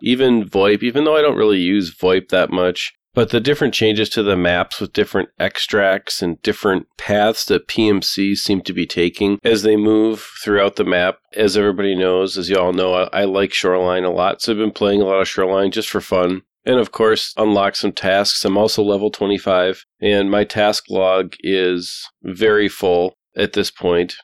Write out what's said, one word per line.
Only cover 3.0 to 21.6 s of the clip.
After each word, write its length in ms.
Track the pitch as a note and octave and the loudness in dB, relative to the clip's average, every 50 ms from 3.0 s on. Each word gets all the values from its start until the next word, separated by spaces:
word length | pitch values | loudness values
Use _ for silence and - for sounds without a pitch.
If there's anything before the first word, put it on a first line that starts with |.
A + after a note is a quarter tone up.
| _ _ - | _ _ -2
but 180 | B2 A2+ - | 0 0 0
the 100 | - A#2 | 0 0
different 320 | A2 C#3 D3 - D3+ A#2+ - | 0 0 0 0 0 -2 0
changes 340 | - A2+ A2 G#2+ G#2+ G#2+ - | 0 0 2 2 0 -2 -2
to 120 | - A#2 G#2 | -2 -2 0
the 140 | G2+ F#2+ | 0 2
maps 420 | F2+ F2+ F2 F2 F2 F2+ - - - | 2 2 2 0 0 -2 -4 -6 -10
with 140 | G2+ - - | -10 -4 -2
different 340 | G#2 G#2 - - G2 - - _ | -2 -2 0 -2 -4 -4 -4 _
extracts 840 | - F#2 G2 - - - - - G#2 G2 F#2+ F#2+ G2+ - - - - | -4 -4 -4 -4 -6 -6 -2 0 2 2 2 0 0 -4 -8 -8 -4
and 200 | F#2+ F2 E2 - - | -4 -4 -4 -4 -4
different 440 | A2 G2+ - - G2+ F#2+ F2 D#2 _ _ | -4 -2 0 0 0 0 0 -2 _ _
paths 460 | - - - G#2 G#2 G#2 A2 A2 - - | -10 -4 -2 0 2 2 2 0 -2 -2
that 240 | - G2 - - | 0 -2 -2 -2
P 220 | - - A2+ A2 G#2+ | -2 -2 0 2 2
M 120 | G2+ F#2+ | 2 2
Cs 400 | - - - G2 G2 G2+ G2+ G2+ | 0 -2 -2 -2 -2 0 -2 -2
seem 200 | - - G2+ F#2+ | -2 -2 -2 -2
to 100 | - - | -2 -4
be 140 | F2+ F2+ E2+ | -6 -6 -6
taking 520 | - - F2+ F2 F2 - - G#2 G2+ G2+ G2+ - | -4 -2 0 0 0 0 0 0 0 0 0 0
as 200 | G#2+ A2+ G#2 G2+ | 0 0 2 2
they 120 | A2 G#2+ | 2 2
move 500 | G#2 G#2 G#2+ A2 G#2+ A2 A2+ A2 G2+ - - - - | 4 4 2 4 4 2 0 -2 -4 -10 -16 -16 -8
throughout 360 | - G#2+ G#2 G2+ G2 G2+ - | -4 0 0 2 2 0 0
the 80 | - G2 | -2 -2
map. 320 | F#2 F#2 F2 F2+ F#2 - _ _ _ - | 0 0 0 0 0 -2 _ _ _ -4
As 220 | G#2+ A2 G2 F#2 | 0 0 2 2
everybody 360 | G#2+ G2+ G#2 F#2+ F2+ G2 G2 F#2+ | 2 2 2 0 0 -2 -2 0
knows, 440 | F2+ F#2 F#2 F#2 F#2 F#2+ F#2+ F#2 | 0 0 2 2 0 0 -2 -4
as 120 | F#2+ E2+ F2 | -6 -4 0
you 60 | G2 | 0
all 160 | F#2 F2+ F#2 | 0 0 0
know, 220 | F2+ F#2 F#2 F#2 F2+ | 0 0 0 0 0
I, 160 | F2+ F#2 - | 0 0 -2
I 120 | - G2 G2+ | -2 -2 -2
like 280 | F#2+ F#2+ G2 G2+ F#2+ - | 0 0 0 0 -2 -2
Shoreline 520 | - - F#2 F#2 F2+ F#2 F2+ F2+ F#2 F#2 | -2 0 0 0 0 0 0 0 0 -2
a 60 | F2+ | -2
lot, 300 | F2 F2 F2+ F#2+ - - | 0 0 0 -2 -2 -2
so 120 | - A#2+ A2 | -4 -2 -2
I've 40 | |
been 140 | G#2 A2 G#2 | 0 -2 -2
playing 300 | - - G#2+ G2+ G2+ G2+ | -2 0 0 2 2 2
a 40 | G2+ | 2
lot 140 | F#2+ G2 F#2+ | 2 2 0
of 80 | F#2+ | 0
Shoreline 440 | - - - F#2+ F#2 F#2+ F#2+ G2 G2 | 0 -2 -2 0 0 2 0 0 0
just 180 | F#2 A2+ G#2+ - | -2 -4 -6 -4
for 100 | - F#2+ | -6 -6
fun. 440 | - - G2+ F#2 F2+ F2+ F#2 F#2 - _ _ _ - | -4 -2 0 0 0 0 -2 -4 -8 _ _ _ -2
And 160 | - B2+ B2 | 0 0 0
of 140 | A2 - - | 0 -2 -2
course, 400 | - A2+ A2 A2 - - - - | 0 2 2 2 0 -2 -4 -4
unlock 400 | G#2+ A2 A2 G2+ G2+ G2 G2 - | 0 0 2 2 2 2 0 0
some 160 | - - G2+ | -2 -4 -4
tasks. 540 | - - - F#2+ F#2+ G2+ G2+ - - - - | -4 -2 -2 0 2 2 2 0 -2 -2 -2
I'm 120 | G2 F#2+ | 0 2
also 240 | G2+ A2 A2 - A2+ | 2 2 2 2 0
level 300 | G#2 G#2 G2+ G2 G#2 G#2 | 0 2 2 0 0 -2
twenty-five, 720 | - - G#2 G2 G2+ F#2 - G2+ F#2 F2+ F2+ F#2+ F#2 - - _ _ - | -2 -2 -2 0 -2 0 0 0 2 2 2 0 -2 -6 -10 _ _ -4
and 320 | G2+ G2+ G#2 G2+ G2 G2 | 0 0 2 2 2 2
my 140 | G2+ G#2 G#2 | 2 0 0
task 400 | - - A2 G#2 G#2 G#2 - - - | 0 0 0 0 0 0 -2 -6 -6
log 460 | G2 F#2+ F#2+ F#2 F#2 F#2+ F#2 E2+ - - | -2 0 2 2 2 0 0 -4 -8 -8
is 680 | - F2 F#2+ F#2+ | -4 -2 0 0